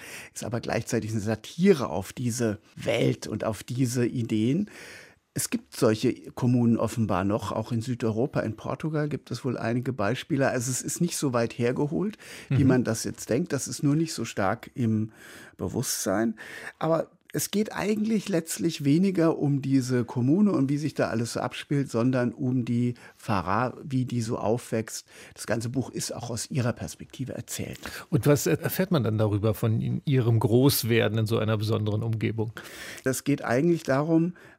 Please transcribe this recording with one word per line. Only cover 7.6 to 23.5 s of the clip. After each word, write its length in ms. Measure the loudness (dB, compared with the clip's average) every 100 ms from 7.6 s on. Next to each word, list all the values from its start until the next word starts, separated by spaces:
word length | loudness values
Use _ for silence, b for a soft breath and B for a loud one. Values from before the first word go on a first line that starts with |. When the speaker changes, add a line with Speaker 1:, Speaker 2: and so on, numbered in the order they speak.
| -4
Speaker 1:
in 80 | -4
Südeuropa, 640 | -4 -2 -2 0 0 -2
in 160 | -4 -6
Portugal 500 | -8 -6 -4 -2 -2
gibt 240 | -4 -8
es 140 | -6 -4
wohl 120 | -4
einige 360 | -2 -2 -2
Beispiele. 560 | -2 -2 -2 -2 0 2
Also 200 | 2 -2
es 120 | -4
ist 180 | -4 -2
nicht 160 | -2 0
so 160 | 0
weit 260 | 0 0 0
hergeholt, 600 | 0 2 0 0 -4 -6 B B B
wie 140 | 4 6
Speaker 2:
Mhm. 20 |
Speaker 1:
man 160 | 6
das 220 | 4 0 -4
jetzt 240 | -8 -2
denkt. 240 | 0 0
Das 160 | -2 -4
ist 120 | -2
nur 140 | 2 2
nicht 160 | 0
so 140 | -4 -6
stark 440 | 0 0 0 -6 -2
im 380 | 0 0 -2 B B B B -8
Bewusstsein. 800 | -4 -2 -2 -2 0 0 0 -2 B B B -6
Aber 300 | 0 0 0 _ _
es 180 | -6 -2
geht 220 | 0 -2
eigentlich 560 | -2 -2 0 0 0 0
letztlich 560 | -2 -2 -2 -2 0 2
weniger 520 | 4 4 4 2 2
um 240 | 2 2
diese 440 | 2 2 4 0 0
Kommune 480 | 0 4 6 6
und 160 | 4 2
wie 80 | 0
sich 160 | -2
da 160 | 0 0
alles 240 | 0 -2
so 80 | -2
abspielt, 500 | -4 -6 -2 -2 0
sondern 400 | 2 2 2 0
um 320 | 0 -2 0
die 320 | 0 0 0 -2 B -14
Farah, 580 | -2 0 2